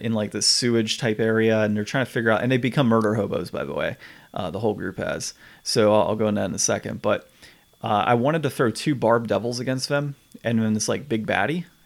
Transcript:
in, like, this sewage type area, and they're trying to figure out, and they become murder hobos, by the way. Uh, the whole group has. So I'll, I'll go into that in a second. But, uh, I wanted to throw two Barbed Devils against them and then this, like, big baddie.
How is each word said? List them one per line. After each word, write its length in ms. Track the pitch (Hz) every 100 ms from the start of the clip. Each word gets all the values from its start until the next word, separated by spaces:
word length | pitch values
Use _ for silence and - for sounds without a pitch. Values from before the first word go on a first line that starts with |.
in, 120 | 117
like, 200 | 113 104
this 120 | 104
sewage 540 | - - 123 117 110 -
type 220 | 120 107
area, 420 | 113 110 113 110
and 140 | 107 104
they're 80 |
trying 200 | 104 139
to 60 | 120
figure 220 | 131 113
out, 100 | 110
and 80 | 123
they 60 | 131
become 320 | 123 113 127
murder 260 | 113 110
hobos, 380 | 101 98 - 87
by 100 | -
the 100 | 69
way. 240 | 76 80 - - - -
Uh, 160 | - 92
the 80 | 92
whole 160 | 110
group 220 | 104 92 90
has. 380 | 82 78 - - - -
So 320 | - 127 107
I'll, 140 | 107 92
I'll 80 | 110
go 100 | 107
into 140 | 104
that 80 | 98
in 60 | -
a 20 |
second. 420 | - 104 107 104
But, 300 | 104 104 - _ - - _ _
uh, 220 | 110 107 -
I 80 |
wanted 280 | 120 127 160
to 80 | 147
throw 220 | - 127
two 240 | 107 - 135
Barbed 320 | 113 117 113
Devils 320 | 101 117 123
against 280 | 127 131 -
them 280 | 143 147 139 _ -
and 180 | 113 113
then 140 | 110
this, 140 | 107 107
like, 200 | 101 -
big 200 | 113 107
baddie. 360 | 92 104 170 170 _